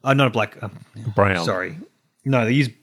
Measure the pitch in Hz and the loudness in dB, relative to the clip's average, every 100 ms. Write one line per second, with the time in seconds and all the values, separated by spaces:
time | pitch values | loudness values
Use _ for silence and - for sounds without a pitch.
0 | 131 139 131 113 104 - 104 - - 110 | 2 2 2 0 -4 -6 -14 -14 -20 -12
1 | 110 101 101 92 85 92 90 160 262 _ | -6 2 2 2 -2 -4 -6 -10 -20 _
2 | _ _ 135 131 113 135 131 - | _ _ -2 0 2 2 0 -4